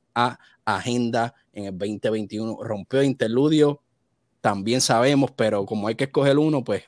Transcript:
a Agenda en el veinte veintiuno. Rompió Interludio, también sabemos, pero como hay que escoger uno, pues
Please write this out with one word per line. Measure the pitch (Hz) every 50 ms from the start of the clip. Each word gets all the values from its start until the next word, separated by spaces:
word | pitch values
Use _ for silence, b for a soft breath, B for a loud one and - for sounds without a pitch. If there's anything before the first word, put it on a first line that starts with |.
| _ _ -
a | 117 120 127 139 - b b b b -
Agenda | 110 101 92 85 123 120 123 120 117 123 117 117 117 - _ _ _ -
en | 104 101
el | 98 95
veinte | 90 101 104 107 101 - 113
veintiuno. | 110 110 107 101 107 107 113 113 107 - 107
Rompió | 113 107 101 92 - 131 135 139
Interludio, | 139 123 - 123 110 113 127 143 156 156 151 147 143 143 - _ _ _ _ _ _ _ _ _ _ _ _
también | - 113 101 98 95 110 123 131
sabemos, | - - 127 113 123 139 143 139 135 - -
pero | - 113 110 107 101 98
como | - 107 104 101 110
hay | 113
que | - 139
escoger | 139 - 147 139 139 139 147
uno, | 151 160 156 139 113
pues | - 104 92 -